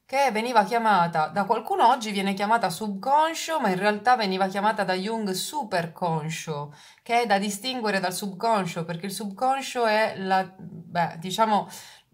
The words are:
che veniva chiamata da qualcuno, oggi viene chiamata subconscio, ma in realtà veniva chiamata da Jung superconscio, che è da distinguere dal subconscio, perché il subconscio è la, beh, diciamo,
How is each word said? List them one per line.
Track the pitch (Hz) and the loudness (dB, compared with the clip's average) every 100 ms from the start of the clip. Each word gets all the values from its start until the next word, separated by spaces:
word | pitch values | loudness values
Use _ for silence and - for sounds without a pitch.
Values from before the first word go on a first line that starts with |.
| _ | _
che | 269 277 | 2 2
veniva | 214 233 233 | 2 2 2
chiamata | 196 233 220 196 170 165 156 | 4 2 4 4 4 2 0
da | 202 | -2
qualcuno, | 196 226 - 381 - | 0 0 0 4 6
oggi | 262 214 | 6 0
viene | 202 196 | -2 -2
chiamata | 196 208 226 190 | -2 2 2 0
subconscio, | 170 214 196 254 285 320 320 - 320 | -4 -6 -6 2 4 4 0 -4 0
ma | 226 | 0
in | 185 | 2
realtà | 208 208 226 247 | 0 2 4 4
veniva | 202 190 190 | 2 0 0
chiamata | 196 208 208 | 2 0 0
da | 190 | 0
Jung | 185 196 226 208 | -2 -2 -4 -4
superconscio, | 185 - 302 214 185 165 - 175 160 156 160 - 147 147 - - - | -4 -4 -6 -2 -2 -4 -4 -2 -2 -4 -8 -8 -8 -8 -14 -20 -20
che | - 233 | -2 0
è | 233 | 2
da | 196 | 2
distinguere | 208 202 262 254 220 196 | 0 -4 -6 -4 -2 -2
dal | 180 | -2
subconscio, | 180 202 180 226 214 180 175 | -4 -8 -4 0 2 0 -4
perché | 165 165 196 | -6 -8 -8
il | |
subconscio | 190 208 196 262 269 262 247 226 | -8 -8 -2 0 0 -2 0 2
è | 214 220 165 | 2 0 -2
la, | 190 190 185 - | 0 0 0 -8
beh, | - - - 170 165 170 | -16 -16 -6 -2 -2 -2
diciamo, | 185 196 220 202 170 - - - _ | -8 0 2 2 0 -10 -18 -20 _